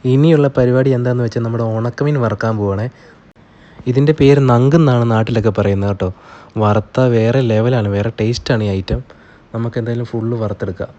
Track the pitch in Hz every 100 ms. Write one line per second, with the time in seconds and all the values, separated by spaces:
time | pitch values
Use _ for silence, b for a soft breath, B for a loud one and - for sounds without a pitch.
0 | 127 135 156 156 139 135 123 127 131 127
1 | 123 123 117 120 117 117 113 110 117 117
2 | 143 147 117 104 113 107 101 98 120 B
3 | B B - _ _ B B B 127 127
4 | 143 151 139 139 131 120 131 165 147 123
5 | 117 110 113 110 107 104 101 98 101 98
6 | 92 - B B B 110 107 107 - -
7 | 127 117 113 131 123 107 117 127 104 98
8 | 110 - 110 120 - 117 104 95 90 123
9 | 131 B B B B 117 117 120 113 117
10 | 117 117 113 120 107 98 95 87 -